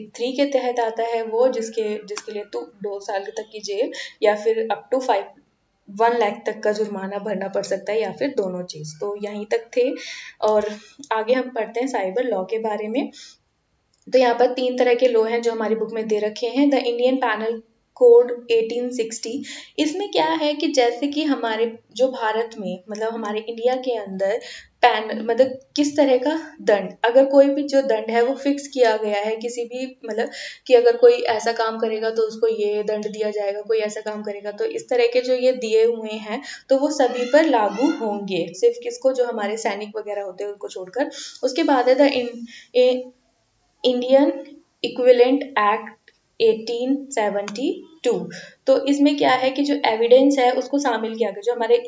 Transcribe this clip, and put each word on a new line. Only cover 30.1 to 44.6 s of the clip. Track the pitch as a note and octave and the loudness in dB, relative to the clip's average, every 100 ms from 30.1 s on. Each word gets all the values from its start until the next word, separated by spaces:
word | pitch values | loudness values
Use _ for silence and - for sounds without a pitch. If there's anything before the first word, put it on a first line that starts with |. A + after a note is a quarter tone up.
| G#3+ - - - - - | -4 -4 -6 -14 -14 4
कि | |
अगर | A#3+ A#3+ A#3 | 6 6 8
कोई | B3 | 6
ऐसा | A#3+ - G#3+ A3+ | 6 2 0 -2
काम | A#3 A3+ A3 | 0 -2 -2
करेगा | A3+ G#3+ A3 | -4 -2 -2
तो | A3+ | -2
उसको | A3 A3 A3+ | -4 0 0
ये | G#3+ G#3 G#3 | 0 -2 -2
दंड | G#3 G#3+ G#3+ | -2 -4 -6
दिया | G#3 G#3+ | -4 -4
जाएगा, | G#3 G3+ G#3 | -2 -4 -4
कोई | G#3 A3 | -2 0
ऐसा | G#3+ G#3+ | 0 -4
काम | G#3+ G#3+ | -8 -8
करेगा | G#3 G3+ G#3 | -8 -8 -10
तो | G#3 A3+ | -6 -4
इस | A3+ - | -4 -2
तरह | B3 A#3+ | 2 2
के | B3 | 2
जो | B3+ | 0
ये | B3+ B3+ | 2 2
दिए | B3+ G#3+ A3 A3+ | 0 2 4 4
हुए | A3+ A3 G#3+ | 2 -6 -8
हैं | G#3 A#3+ - - - | -8 -8 -8 -18 0
तो | C4+ | 2
वो | D4 | 2
सभी | C#4+ B3 B3 A#3+ | 2 0 0 2
पर | D4 D#4+ | 4 4
लागू | A#3+ G#3 G3 D4 | 2 2 0 -2
होंगे, | C4+ A3 G3+ G3 F3+ F3 - | -2 -4 -6 -4 -4 -4 2
सिर्फ | A#3+ A#3 | 2 2
किसको, | A#3+ A#3 C4 | -6 -2 -2
जो | C4 B3 | 0 -2
हमारे | A3+ G3+ A3 | -2 -4 -4
सैनिक | A3 G3+ G#3+ G#3+ | -4 -4 -8 -10
वगैरह | G3+ G3+ | -8 -8
होते | G3 F#3 | -8 -8
हैं | G#3 | -10
उनको | G3+ G3+ | -10 -12
छोड़कर। | G3+ F3+ B3 D4 - - - | -12 -8 -4 -6 -6 -16 -6
उसके | C4 C4+ | -4 0
बाद | D4+ C4 B3 | 2 2 4
है | C4 | 4
the | C#4 B3+ | 4 4
in-, | A#3+ A#3+ A#3 - - B3 | -4 -8 -16 -18 -2 2
ए-, | B3+ B3+ B3+ _ _ _ _ _ _ _ | 4 2 -4 _ _ _ _ _ _ _
Indian | B3 B3 B3 C4+ D4 - - - | 0 0 4 6 6 2 -10 -20